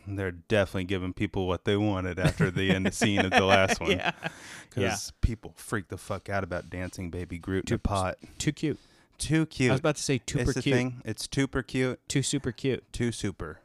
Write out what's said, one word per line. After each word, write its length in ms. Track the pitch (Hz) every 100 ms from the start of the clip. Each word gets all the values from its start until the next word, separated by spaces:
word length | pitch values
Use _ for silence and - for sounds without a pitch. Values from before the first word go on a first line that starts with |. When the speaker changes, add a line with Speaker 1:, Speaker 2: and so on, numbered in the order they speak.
| 98
Speaker 1:
they're 260 | 98 95
definitely 520 | 87 - 107 95 98
giving 280 | 87 95 90
people 340 | - 104 98 92
what 180 | 87
they 120 | - 101
wanted 420 | 107 95 92 87
after 320 | 90 - 95
the 200 | 92 95
end 220 | 92 -
scene 260 | - 110 101
of 60 | 95
the 140 | 247
last 360 | 95 196 95 -
Speaker 2:
<laughs> 0 |
Speaker 1:
one. 100 | -
Speaker 2:
Yeah. 200 | 180 - - - - - - -
Speaker 1:
'Cause 120 | -
Speaker 2:
Yeah. 140 | 117 101 - -
Speaker 1:
people 320 | - 110 101 -
freak 320 | - 117 90
the 100 | 92
fuck 300 | - 98 -
out 140 | 98
about 240 | 92 87 85
dancing 400 | 90 90 - 87
baby 280 | 90 87 90
Groot 320 | 95 95 -
in 40 |
a 20 | 117
Speaker 2:
Too, 20 |
Speaker 1:
pot. 400 | - 98 92 - - -
Speaker 2:
too 140 | 151
cute. 260 | 147 156 - _ _ _ -
Speaker 1:
Too 280 | - 156 156
cute. 240 | - -
Speaker 2:
I 20 |
was 60 | 131
about 160 | 156 147
to 60 |
say 140 | - 131
Speaker 1:
It's 160 | -
Speaker 2:
super 200 | 135 123
Speaker 1:
the 100 | 131
Speaker 2:
cute. 120 | 139 123
Speaker 1:
thing. 260 | 127 123
It's 240 | - 104 -
super 300 | - 135 135
cute. 380 | - 131 131 - -
Speaker 2:
Too 140 | 143
super 300 | 127 143 135
cute. 320 | - 139 120 -
Speaker 1:
Too 200 | - 120
super. 480 | 113 104 87 80 78